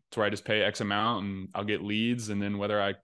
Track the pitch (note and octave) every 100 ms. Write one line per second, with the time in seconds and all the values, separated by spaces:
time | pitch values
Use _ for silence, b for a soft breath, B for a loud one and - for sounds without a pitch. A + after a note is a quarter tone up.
0 | _ - G#2 G2+ - G#2+ G2+ - G#2+ G2+
1 | A2+ A2 G2+ F#2+ F#2+ - G#2 G#2 G2+ G#2+
2 | A#2 B2 G#2+ G2+ G2+ G2+ G2+ G#2 G2+ G2